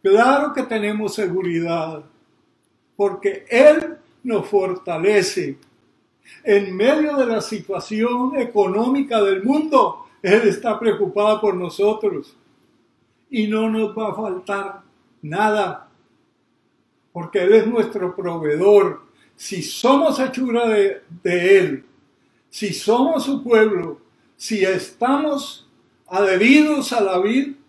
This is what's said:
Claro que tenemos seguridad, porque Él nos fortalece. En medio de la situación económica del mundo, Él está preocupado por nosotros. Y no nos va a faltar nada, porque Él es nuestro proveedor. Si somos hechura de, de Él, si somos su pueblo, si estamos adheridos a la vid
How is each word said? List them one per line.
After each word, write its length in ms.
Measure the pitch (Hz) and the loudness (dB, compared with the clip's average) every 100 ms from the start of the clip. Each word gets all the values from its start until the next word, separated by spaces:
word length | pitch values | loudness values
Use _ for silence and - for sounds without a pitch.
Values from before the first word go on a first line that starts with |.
Claro 500 | 196 202 247 285 294 | 4 4 6 4 0
que 120 | 269 | -4
tenemos 500 | 240 220 208 208 208 | -4 -4 -2 -4 -6
seguridad, 880 | - 190 180 180 165 165 170 160 151 - _ _ _ _ _ _ _ _ - | -4 -4 -2 -4 -4 -4 -4 -6 -10 -18 _ _ _ _ _ _ _ _ -2
porque 500 | 202 185 196 196 - | -2 0 -6 -6 -2
Él 500 | 233 302 320 - - _ _ | 4 6 4 -2 -14 _ _
nos 240 | 247 214 - | -4 -4 0
fortalece. 1080 | 202 185 180 - 160 190 208 175 185 143 135 _ _ _ _ _ _ _ - | -2 -2 -6 -8 -2 2 2 2 -4 -6 -10 _ _ _ _ _ _ _ -10
En 320 | 254 202 190 185 | 2 2 2 0
medio 400 | 233 311 302 277 | 2 2 0 0
de 80 | 247 | 0
la 140 | 220 | -2
situación 1000 | - 214 - 190 - 214 233 247 262 294 | -4 -10 -8 -8 -6 -2 -2 0 -2 -2
económica 840 | 233 208 185 202 247 277 269 226 | -2 0 0 0 0 -2 0 0
del 220 | 196 190 | 2 0
mundo, 640 | 220 294 311 269 196 - - _ | 0 0 2 2 2 -2 -20 _
Él 260 | 185 214 226 | 2 4 4
está 320 | 170 233 208 | 0 -4 -2
preocupado 600 | 226 202 196 202 208 214 | -2 0 -2 0 2 2
por 140 | 214 180 | 0 -2
nosotros. 800 | 175 - 202 214 208 120 - _ _ _ _ _ _ _ _ _ _ | -6 0 0 0 -4 -4 -12 _ _ _ _ _ _ _ _ _ _
Y 180 | 240 208 | -4 -2
no 220 | 220 220 | 0 -2
nos 260 | 220 214 220 | -2 -4 -4
va 160 | 214 | -6
a 40 | 208 | -6
faltar 680 | 214 180 - 196 196 190 _ _ _ _ | -8 -8 -6 -6 -8 -14 _ _ _ _
nada, 680 | 147 175 214 214 185 - - _ _ _ _ _ _ _ _ _ _ _ _ | -10 -2 0 0 -2 -6 -18 _ _ _ _ _ _ _ _ _ _ _ _
porque 300 | 175 165 202 | -14 -6 -2
Él 100 | 180 | 4
es 140 | 220 214 | 4 4
nuestro 480 | 233 202 208 180 190 | 0 -2 -4 -8 -6
proveedor. 880 | 180 170 151 151 196 208 180 151 _ _ _ _ | -8 -6 -4 2 6 6 4 -4 _ _ _ _
Si 260 | - 180 | -10 -8
somos 580 | 156 - 247 277 311 247 | -8 -2 2 4 2 0
hechura 480 | 262 254 254 233 233 | -4 -4 -4 -2 0
de, 340 | 214 196 - _ 170 | 2 0 -2 _ -8
de 360 | 180 175 180 196 | -4 -2 4 4
Él, 260 | 170 135 _ _ _ _ _ _ _ | 4 -6 _ _ _ _ _ _ _
si 240 | - 202 | -8 -8
somos 500 | - - 240 269 311 | -4 0 2 2 0
su 180 | 247 277 | -2 -6
pueblo, 580 | 240 226 220 180 165 143 _ _ _ _ | 2 4 4 0 -6 -12 _ _ _ _
si 280 | - 214 | -6 -2
estamos 1040 | 190 185 - - 247 277 302 277 - - _ _ _ _ _ | 0 0 -6 -4 0 0 -2 -4 -8 -16 _ _ _ _ _
adheridos 840 | 190 196 185 226 294 302 285 269 | 0 2 4 6 6 4 0 -2
a 80 | 240 | -2
la 160 | 196 180 | 0 0
vid 360 | 202 254 277 - | 0 0 -4 -12